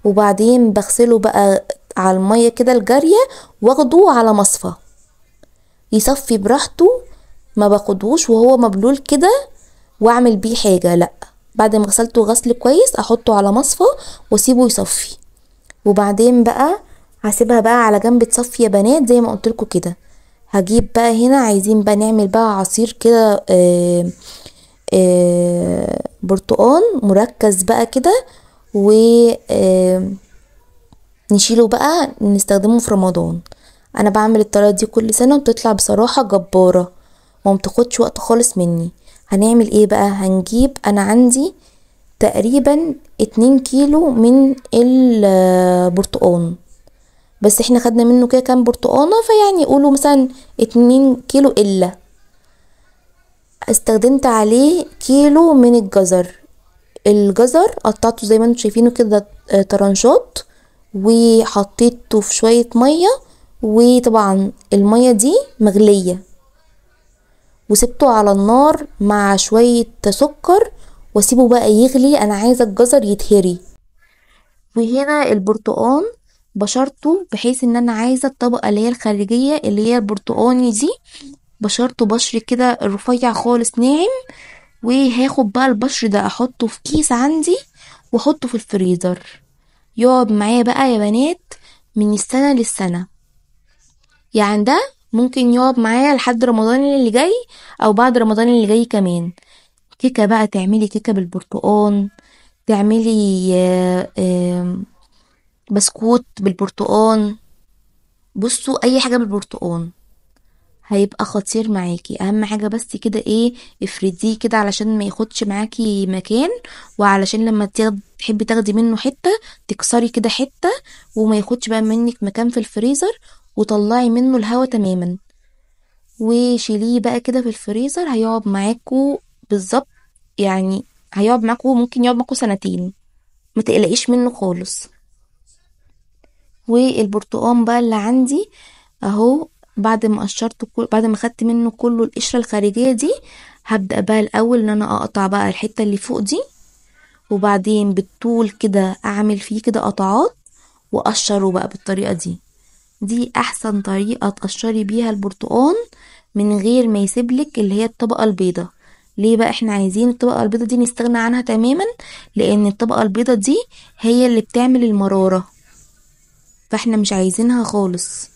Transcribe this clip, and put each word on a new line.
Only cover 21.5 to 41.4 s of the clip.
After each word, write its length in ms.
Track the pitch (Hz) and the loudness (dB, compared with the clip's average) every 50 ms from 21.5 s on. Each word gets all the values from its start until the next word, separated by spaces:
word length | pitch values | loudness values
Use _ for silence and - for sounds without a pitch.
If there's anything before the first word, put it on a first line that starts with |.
| 208 196 190 208 220 214 202 | 0 0 0 2 0 2 2
بقى 120 | 208 208 | 2 0
نعمل 320 | 202 214 220 220 214 208 | 2 0 0 2 0 0
بقى 320 | 196 196 220 226 220 202 190 | 2 2 0 0 0 0 -2
عصير 380 | 190 - - 220 226 226 - - | -4 -4 -2 -2 -2 -2 -4 0
كده، 440 | - 226 233 226 226 214 202 - - - | 2 4 4 6 4 2 2 0 0 0
آه، 600 | 190 180 180 180 175 175 175 175 175 175 175 175 - - - - - - - - _ _ _ _ _ _ _ - 190 | 2 4 4 4 2 2 0 0 0 0 -2 -4 -8 -10 -20 -20 -20 -20 -20 -20 _ _ _ _ _ _ _ -2 2
آه، 1120 | 190 185 180 180 180 175 175 175 175 175 175 175 175 175 180 175 - - - 50 50 - - _ _ - | 2 4 4 4 4 2 2 2 0 0 0 -2 -2 -2 -2 -2 -4 -4 -4 -6 -6 -8 -12 _ _ -4
برتقان 580 | 180 196 190 - - - - 214 240 285 339 427 466 403 269 214 | -2 -2 -2 0 0 2 4 4 4 4 4 2 2 0 0 0
مركز 600 | 202 190 196 226 240 - - 226 208 196 185 185 | 2 2 2 2 0 -2 0 0 0 0 0 0
بقى 220 | 180 226 233 233 | 0 0 0 0
كده، 380 | 233 - 269 254 339 415 523 508 - - - _ _ _ _ _ _ - | -2 -2 0 0 2 2 0 -2 -6 -20 -20 _ _ _ _ _ _ -2
و، 180 | 202 196 208 214 220 226 233 233 233 233 233 - - _ - | 0 4 4 6 6 6 6 6 6 6 4 2 0 _ -4
آه، 600 | - 208 196 190 185 185 185 185 185 185 190 196 196 190 _ _ _ _ _ _ _ _ _ _ _ _ _ _ - _ _ _ _ _ _ - | -2 0 2 2 2 2 2 2 0 -2 -2 -6 -8 -12 _ _ _ _ _ _ _ _ _ _ _ _ _ _ -20 _ _ _ _ _ _ 0
نشيله 360 | 208 202 - - 226 226 233 | 0 0 2 2 2 2 2
بقى 440 | 208 240 - - 294 320 349 285 277 - - | 2 2 0 0 0 0 0 -2 -4 -4 -4
نستخدمه 580 | 220 202 202 196 196 - 202 196 190 214 233 240 | -2 0 0 0 0 0 0 0 2 2 0 0
في 120 | 233 - | 0 0
رمضان. 480 | 214 196 185 185 175 175 170 165 165 170 - - - _ _ _ _ _ _ _ - | -2 0 0 0 -2 -2 -4 -4 -6 -10 -12 -16 -20 _ _ _ _ _ _ _ -4
انا 120 | - 202 208 | -2 0 0
بعمل 300 | 190 220 214 220 226 214 | 2 0 0 2 2 2
الطريقه 320 | 214 214 - 208 202 208 | 0 0 2 2 2 2
دي 140 | 202 190 220 | 2 0 -4
كل 280 | 214 - 226 220 220 220 | -2 -2 -4 -2 -2 -2
سنه 220 | - 247 262 294 | 0 2 2 2
وبتطلع 360 | 285 285 - 233 - - 226 | 2 2 0 -2 0 0 -2
بصراحه 520 | 214 202 - - 208 202 226 240 - 285 247 | 0 0 0 -2 0 0 0 0 0 -2 0
جباره 680 | 196 196 190 185 - - 185 185 180 185 180 180 180 _ - _ _ _ _ _ _ _ _ _ | 0 -2 -2 -2 0 2 4 4 4 4 2 -2 -2 _ -20 _ _ _ _ _ _ _ _ _
وما 100 | 202 196 | 0 0
بتاخدش 440 | 190 - - - - 240 240 - - | 0 -2 -4 -2 -2 -2 -2 0 -2
وقت 180 | 233 - - | -2 -2 -2
خالص 400 | - - - 233 233 240 240 - | -8 -2 0 0 2 0 0 0
مني. 320 | 190 175 170 170 165 165 175 - _ _ - _ _ _ | -2 -2 -2 -2 -4 -6 -8 -12 _ _ -20 _ _ _
هنعمل 440 | _ 202 190 208 220 233 240 220 208 | _ 0 2 2 4 4 4 2 4
ايه 160 | - 208 214 | 4 2 4
بقى؟ 200 | 190 202 214 202 | 4 2 0 0
هنجيب، 680 | 202 196 196 190 190 190 190 180 - 220 240 262 269 262 - - | 0 -2 -2 -2 -2 -2 -2 -2 -2 0 0 0 0 0 -4 -4
انا 140 | 214 202 202 | -2 0 0
عندي 520 | 196 202 214 240 254 247 240 262 | 0 2 4 4 4 4 2 0